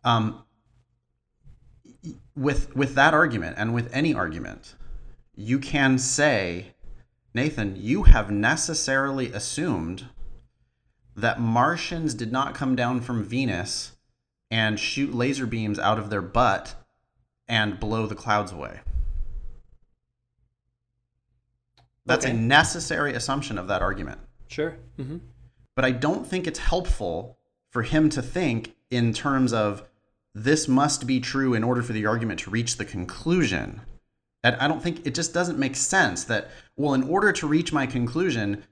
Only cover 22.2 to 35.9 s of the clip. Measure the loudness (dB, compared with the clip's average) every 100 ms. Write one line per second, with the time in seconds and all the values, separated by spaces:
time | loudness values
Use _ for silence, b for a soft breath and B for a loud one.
22.2 | 0 0 6 6 6 -2 -4 -2 -2 -4
23.2 | -4 -4 -4 -8 -2 -2 -2 -4 -8 -12
24.2 | -20 _ -12 -6 -6 -6 -18 -12 -12 -12
25.2 | -16 -20 -20 _ _ -2 0 2 0 -2
26.2 | -4 -4 -4 0 2 2 0 -2 -2 -6
27.2 | -8 -18 _ _ _ -4 2 4 4 2
28.2 | -4 -2 -2 -2 -6 _ _ 0 0 0
29.2 | -2 2 2 2 0 -2 -12 _ _ _
30.2 | _ -6 2 2 4 4 4 0 -2 -2
31.2 | 0 0 2 2 0 -2 -2 -2 0 0
32.2 | -2 -6 -4 -4 -2 -6 -6 -6 -8 -8
33.2 | 0 0 2 -2 -6 -12 -16 -20 _ _
34.2 | _ _ 0 2 -2 0 -4 -6 -6 -4
35.2 | -2 -2 -2 -2 -2 -2 0